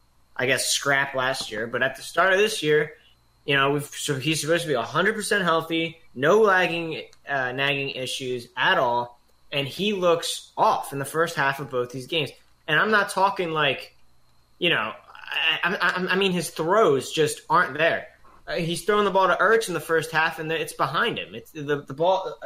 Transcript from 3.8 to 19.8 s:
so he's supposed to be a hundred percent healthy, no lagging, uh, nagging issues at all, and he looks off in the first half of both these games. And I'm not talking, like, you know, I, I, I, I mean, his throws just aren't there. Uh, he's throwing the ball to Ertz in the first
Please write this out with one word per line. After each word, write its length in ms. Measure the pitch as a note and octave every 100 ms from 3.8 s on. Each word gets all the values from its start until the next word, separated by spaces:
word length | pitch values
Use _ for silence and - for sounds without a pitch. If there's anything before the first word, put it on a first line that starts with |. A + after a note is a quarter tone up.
| C#3
so 300 | - - C3
he's 240 | C3+ D3+
supposed 240 | D3 E3+
to 60 | D#3
be 60 | B2
a 60 |
hundred 340 | A2+ D3 G3 G#3
percent 280 | F#3+ G#3
healthy, 540 | F3 E3 D#3+ E3 E3 - - B2
no 240 | C#3+ G#3+
lagging, 640 | G#3 F#3 F3 E3+ E3 B2 - - -
uh, 240 | C#3 B2
nagging 380 | C3 C#3 C#3 C#3
issues 580 | - B2+ - B2+ B2 A#2 B2+
at 220 | D#3 F3+
all, 420 | B2 A#2+ B2 - _ _ -
and 160 | C#3+ C3+
he 260 | - G#3
looks 580 | G3 F3+ E3 - - - -
off 360 | G#3 - -
in 60 | C#3
the 60 | C3+
first 300 | D#3 E3+ D#3
half 240 | C#3 C#3
of 100 | C3
both 220 | B2+ B2
these 160 | C3+ B2+
games. 240 | E3 C#3 - _ _ -
And 120 | D#3
I'm 120 | G#3
not 180 | G#3+ G3
talking, 420 | F#3+ G3 F#3+ E3+
like, 420 | D#3 C#3+ - - _ - _ _ _ _ -
you 100 | E3+
know, 220 | C3 A2 - - - -
I, 280 | - D#3+ D#3
I, 120 | F3 F#3+
I, 320 | F3+ F3 F3
I 20 | F#3
mean, 160 | G3
his 180 | F3+ D3+
throws 600 | - D#3+ G#3 F#3+ C3+ -
just 300 | D#3 D3+ - -
aren't 280 | E3 F3 C#3
there. 300 | D#3+ G2+ - - - - -
Uh, 80 | D#3+
he's 280 | E3 E3+ -
throwing 200 | G#3 G3+
the 60 |
ball 160 | F#3+ F#3
to 80 | -
Ertz 320 | F#3 A3+ A3
in 60 |
the 60 |
first 320 | D#3+